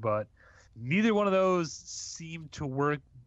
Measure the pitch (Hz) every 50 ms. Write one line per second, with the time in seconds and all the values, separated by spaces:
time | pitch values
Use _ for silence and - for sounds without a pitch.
0 | 110 110 107 107 104 - _ _ - - - - - - - 110 117 127 160 202
1 | 214 233 214 208 208 196 190 190 190 185 185 180 165 151 - - - - - -
2 | - - - - 165 160 165 165 160 147 - - 156 135 131 135 143 147 147 143
3 | - _ - - -